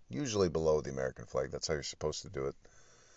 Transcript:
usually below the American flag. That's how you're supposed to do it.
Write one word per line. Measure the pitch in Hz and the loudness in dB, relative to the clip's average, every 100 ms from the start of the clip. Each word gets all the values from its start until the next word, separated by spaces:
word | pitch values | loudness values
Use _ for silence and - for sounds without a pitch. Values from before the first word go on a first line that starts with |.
| - | -10
usually | 123 139 104 90 | -6 0 2 4
below | 80 80 78 | 4 4 4
the | 69 | 2
American | 67 65 64 60 | -2 -2 -4 -4
flag. | 65 67 | -2 -2
That's | 71 - | -2 -2
how | |
you're | 76 | -2
supposed | - - 78 - | -4 -4 -4 -4
to | - | -6
do | 69 67 | -4 -4
it. | - - - - - - | -6 -14 -20 -20 -20 -20